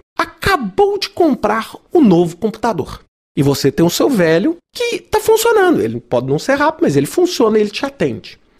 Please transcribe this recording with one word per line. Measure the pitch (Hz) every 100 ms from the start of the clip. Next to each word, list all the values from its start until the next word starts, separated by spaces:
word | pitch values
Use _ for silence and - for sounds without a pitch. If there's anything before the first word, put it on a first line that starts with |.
| _ -
acabou | 330 - 403 359 208 262 403 403
de | -
comprar | - 339 254 208 220 - - _
um | 359
novo | 240 170 175 -
computador. | 220 - 240 180 - - _ _ _ -
E |
você | 139 139 139
tem | 147 170
o |
seu | - 339
velho | 233 165 165 262 339 _ -
que | 480 -
tá | - 427
funcionando. | 440 440 466 440 370 208
Ele | 107 113
pode | - 120 131
não | 139
ser | -
rápido, | 277 294 320
mas | 302 147
ele | 285
funciona, | - 349 - 226 220
ele | 208
te | -
atende. | 277 - 151 101 - - _ _